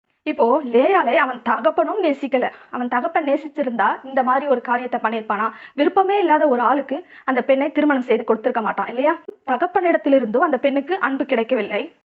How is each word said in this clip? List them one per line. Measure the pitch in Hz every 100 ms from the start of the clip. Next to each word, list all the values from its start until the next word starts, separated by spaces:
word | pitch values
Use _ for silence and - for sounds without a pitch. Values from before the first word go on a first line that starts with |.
| _ _
இப்போ | - 302 233 277
லேயாலை | 269 233 302 381 269 311
அவன் | 277 240
தகப்பனும் | - 226 269 311 311 427
நேசிக்கல. | 349 277 269 254 - - -
அவன் | 247 247
தகப்பன் | 247 330 349
நேசிச்சிருந்தா | 285 285 311 302 269 233 202 320
இந்த | 262 262
மாதிரி | 254 269 285
ஒரு | 247
காரியத்தை | 240 247 247 247
பண்ணிருப்பானா? | 220 226 220 208 226 - -
விருப்பமே | - 311 381 381 403
இல்லாத | 349 302 302
ஒரு | 240
ஆளுக்கு | 247 277 - 277 - -
அந்த | - 254
பெண்ணை | 240 269 294
திருமணம் | 294 302 269
செய்து | 247 226
கொடுத்திருக்க | - 220 262 233
மாட்டான் | 208 208 196
இல்லையா? | 233 285 330 - - -
தகப்பனிடத்திலிருந்தும் | 254 349 392 359 330 302 269 233 226
அந்த | 339 262
பெண்ணுக்கு | 277 277 277 381
அன்பு | 277 269 285
கிடைக்கவில்லை | 240 220 247 202 208 294 -